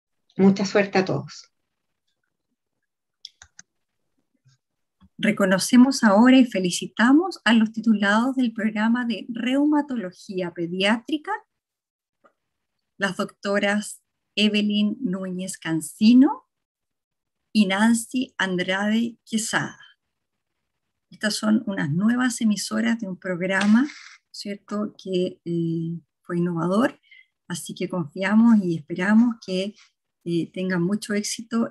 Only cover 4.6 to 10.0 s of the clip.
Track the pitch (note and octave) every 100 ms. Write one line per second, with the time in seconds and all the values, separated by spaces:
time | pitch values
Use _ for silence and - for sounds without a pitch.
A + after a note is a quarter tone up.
4.6 | _ _ _ _ F#3+ - G3+ G#3 G3 F#3+
5.6 | - B3 C4 C4+ A3+ G3 B3 C4 B3+ F#3+
6.6 | F#3 - F#3 - A#3 C#4+ F#4 - - A#3
7.6 | G#3+ - A3 G3+ G3+ G#3+ B3+ C4 B3 A3+
8.6 | G#3+ G#3+ A3 A#3+ A#3+ G3 - - B3 C4+
9.6 | D4 D4+ C#4+ B3